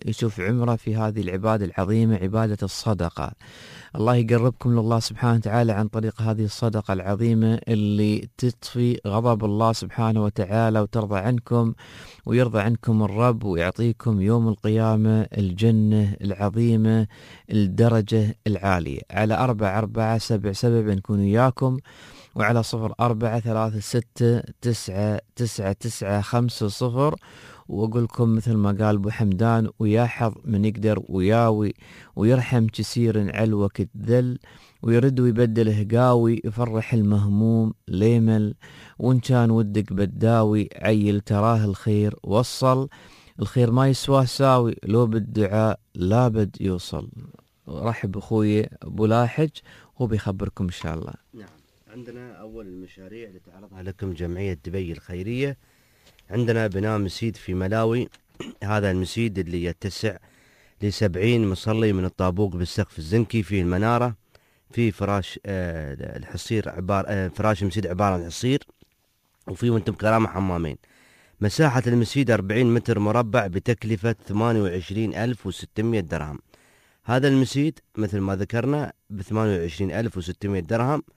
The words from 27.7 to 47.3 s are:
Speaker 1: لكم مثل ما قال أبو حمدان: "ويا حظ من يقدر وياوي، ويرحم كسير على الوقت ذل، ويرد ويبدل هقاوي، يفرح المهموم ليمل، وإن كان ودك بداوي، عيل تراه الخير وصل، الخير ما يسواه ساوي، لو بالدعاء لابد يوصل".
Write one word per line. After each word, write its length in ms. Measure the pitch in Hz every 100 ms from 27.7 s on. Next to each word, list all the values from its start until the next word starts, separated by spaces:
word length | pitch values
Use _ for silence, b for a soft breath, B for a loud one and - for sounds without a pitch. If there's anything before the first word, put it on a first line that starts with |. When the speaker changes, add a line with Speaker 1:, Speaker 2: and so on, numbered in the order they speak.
| 98 110 120
Speaker 1:
لكم 320 | 117 - 117 110
مثل 180 | 117
ما 160 | 110 101
قال 260 | 101 107 104
أبو 140 | 101
حمدان: 600 | 104 104 92 113 113 110 -
"ويا 260 | 107 110 120
حظ 280 | - 113 - 131
من 200 | 101 107
يقدر 380 | 104 107 101 -
وياوي، 640 | 92 92 113 117 107 104 - B B B -
ويرحم 520 | 110 127 120 123 110
كسير 680 | - 104 120 113 107 98 -
على 80 |
الوقت 440 | 110 104 98 - 95 110 110
ذل، 340 | 123 127 123 B B B B
ويرد 380 | 117 117 135 127
ويبدل 500 | 123 113 120 110 110
هقاوي، 720 | 107 101 117 127 120 117 113 120
يفرح 480 | 107 120 110 -
المهموم 800 | 117 104 104 101 101 113 113 110 - -
ليمل، 680 | 90 110 117 110 110 104 - B B B -
وإن 200 | 120 127
كان 320 | 127 123 117
ودك 420 | 113 104 104 98
بداوي، 760 | 95 101 - 113 117 107 107 101 -
عيل 460 | 98 110 104 101
تراه 440 | - 104 113 113 107
الخير 500 | 95 110 104 104 -
وصل، 640 | - 104 120 - 131 131 135 B B B B -
الخير 320 | 104 127 120
ما 160 | 123 135
يسواه 360 | 127 - 135 127
ساوي، 500 | - 135 127 117 -
لو 220 | 92 113 117
بالدعاء 720 | 110 104 107 98 107 110 - _ -
لابد 600 | 90 117 123 110 101 -
يوصل". 480 | 98 87 - 73 - - -